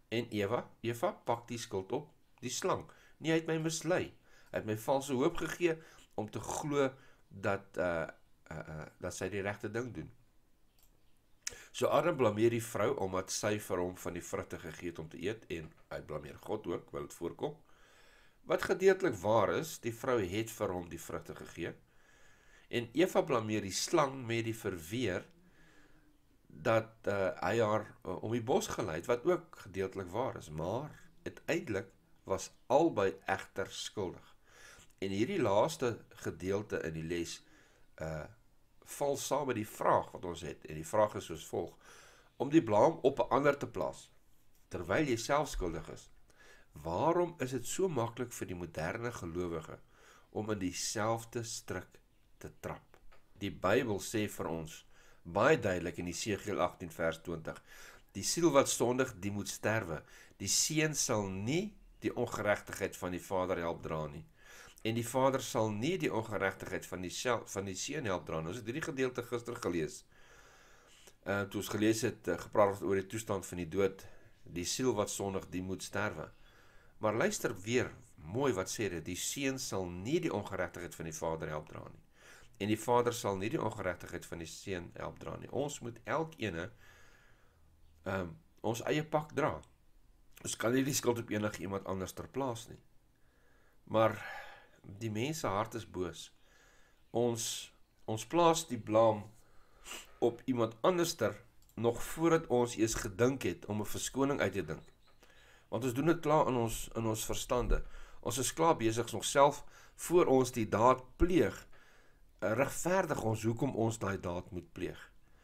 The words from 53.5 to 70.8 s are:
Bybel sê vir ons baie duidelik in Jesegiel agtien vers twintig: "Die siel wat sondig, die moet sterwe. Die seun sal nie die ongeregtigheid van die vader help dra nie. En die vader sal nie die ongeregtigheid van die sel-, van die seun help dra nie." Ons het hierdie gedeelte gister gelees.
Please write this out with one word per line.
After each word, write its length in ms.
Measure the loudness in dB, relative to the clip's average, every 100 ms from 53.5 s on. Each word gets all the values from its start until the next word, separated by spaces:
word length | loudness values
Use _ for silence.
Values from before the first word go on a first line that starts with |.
Bybel 500 | 0 4 4 4 -2
sê 280 | -2 0 -2
vir 180 | -2 -4
ons 400 | -4 -6 -10 -18 -20 -20 -18
baie 360 | -4 4 6 6
duidelik 380 | 4 0 0 -4
in 80 | -4
Jesegiel 540 | -4 -2 -2 -2 0
agtien 300 | 0 0 -10
vers 280 | -2 -2 -2
twintig: 440 | -6 -8 -8 -12 -16 -20 -20 -20 -14
"Die 100 | -6
siel 280 | -2 2 6
wat 180 | 6 6
sondig, 460 | 4 2 2 0 -2
die 120 | -4
moet 180 | -4 -4
sterwe. 540 | -2 0 0 0 -6 -8 -20 -20 -8
Die 120 | 0
seun 460 | 2 2 2 2
sal 340 | 2 2 2 0
nie 460 | -2 0 0 -2 -8 -20 -6
die 160 | -2
ongeregtigheid 840 | 0 0 0 2 2 2 -4 -4 -2
van 140 | -4
die 120 | -4
vader 340 | -2 0 2 0
help 260 | 0 -2
dra 240 | -4 -4 -4
nie. 200 | -8 -14 -20 -20 -20 -20 -6
En 120 | -2
die 140 | -2 0
vader 340 | 4 4 4
sal 280 | 0 2 2
nie 280 | 2 0 0
die 140 | 0
ongeregtigheid 720 | 0 -2 0 0 0 -4 -6 -6
van 140 | -6
die 100 | -6
sel-, 360 | -4 0 0 -2
van 180 | -6
die 100 | -4
seun 300 | -6 -6 -4
help 220 | -2 -2 -2
dra 140 | -4
nie." 80 | -4
Ons 80 | -6
het 100 | -6
hierdie 160 | -6
gedeelte 400 | -4 -2 -2 -2
gister 340 | -4 -6 -6 -4
gelees. 480 | -2 0 -2 -6 -18 -20 -20 -20 -20 -20 -20 -20